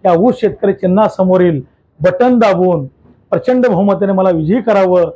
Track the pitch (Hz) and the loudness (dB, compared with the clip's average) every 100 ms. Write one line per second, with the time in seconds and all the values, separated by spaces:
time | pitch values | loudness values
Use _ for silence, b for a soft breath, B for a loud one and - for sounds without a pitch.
0 | 196 170 233 - 208 - 202 190 185 190 | 0 2 0 0 -4 -2 -4 -2 -2 0
1 | 214 - 185 185 180 151 - _ _ _ | 0 0 0 2 2 -2 -8 _ _ _
2 | 170 269 247 247 220 175 185 165 135 _ | -4 0 0 2 2 2 0 0 -6 _
3 | _ _ _ 170 170 254 247 180 202 190 | _ _ _ -4 0 0 0 0 0 0
4 | 196 190 190 170 156 240 226 202 190 180 | -2 0 0 0 0 -2 0 0 2 0
5 | 165 | 0